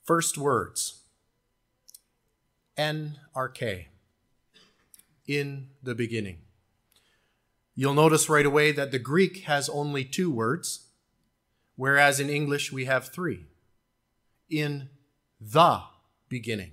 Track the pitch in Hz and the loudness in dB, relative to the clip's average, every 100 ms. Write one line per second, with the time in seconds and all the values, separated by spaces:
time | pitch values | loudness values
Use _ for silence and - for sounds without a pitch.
0 | - 170 165 151 143 120 85 - - - | 2 0 0 -2 0 0 -2 -8 -10 -12
1 | _ _ _ _ _ _ _ _ _ - | _ _ _ _ _ _ _ _ _ -20
2 | _ _ _ _ _ _ _ - 151 156 | _ _ _ _ _ _ _ -4 -4 -4
3 | 151 147 _ 131 127 - 117 92 73 _ | -8 -12 _ -8 -8 -6 -6 -6 -12 _
4 | _ _ _ _ _ _ _ _ _ - | _ _ _ _ _ _ _ _ _ -20
5 | _ _ - 143 143 139 131 _ 127 117 | _ _ -6 -4 -4 -8 -14 _ -8 -4
6 | 117 113 101 85 _ _ _ _ _ _ | -4 -4 -6 -12 _ _ _ _ _ _
7 | _ _ _ _ _ _ _ - 135 143 | _ _ _ _ _ _ _ -4 0 6
8 | 160 156 156 151 143 147 151 143 139 127 | 6 6 4 4 4 4 4 2 -4 -4
9 | 117 165 190 - - 143 139 143 147 143 | 0 2 2 0 -2 -2 -2 -4 -4 -4
10 | 135 - 180 117 113 170 - - _ _ | -4 -2 -2 0 -2 -2 -6 -12 _ _
11 | _ _ _ _ _ _ _ - 131 143 | _ _ _ _ _ _ _ -4 2 6
12 | 143 135 143 147 143 143 - 135 131 131 | 6 4 -2 -2 -2 -2 -4 -6 -2 -2
13 | 127 - 175 90 78 _ _ _ _ _ | -2 -8 -8 -8 -14 _ _ _ _ _
14 | _ _ _ _ _ 156 147 143 135 _ | _ _ _ _ _ -4 -2 -6 -10 _
15 | _ _ _ _ 107 139 170 117 - _ | _ _ _ _ 0 6 6 4 -6 _
16 | _ _ _ 127 113 107 85 | _ _ _ -10 -6 -8 -8